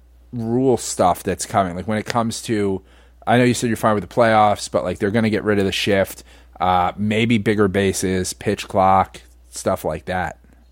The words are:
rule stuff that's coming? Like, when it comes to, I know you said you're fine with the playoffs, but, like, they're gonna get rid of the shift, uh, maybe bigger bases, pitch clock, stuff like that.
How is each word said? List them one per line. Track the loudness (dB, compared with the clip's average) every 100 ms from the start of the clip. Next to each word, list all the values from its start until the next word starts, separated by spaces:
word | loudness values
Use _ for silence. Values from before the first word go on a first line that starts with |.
| _ _ _
rule | -8 -4 0 2 0
stuff | -2 0 0 0
that's | -4 -6 -2
coming? | -2 -2 -4
Like, | -6
when | -6
it |
comes | -2 -2 -2 -4
to, | -4 -2 -2 -4 -8 -20 -20 _ 2
I | 4
know |
you | 4
said | 2 -2
you're | 0
fine | 0
with | 0 -2
the |
playoffs, | 0 4 6 4 2 -2
but, | -4
like, | -4 -2
they're | -2
gonna | 0 0
get | 0
rid | 0 0
of |
the | 0
shift, | -2 0 0 0 -4 -20 -20 -20 -4
uh, | 0 2 0 -2
maybe | -2 0 2 2
bigger | 2 2 2
bases, | 2 0 0 -2 -2 -4
pitch | -6 -4 -4 -2
clock, | 2 4 4 2 -4 -20 _ _
stuff | -8 -4 -4
like | -4 -8 -6
that. | -6 -6 -10 _ _ _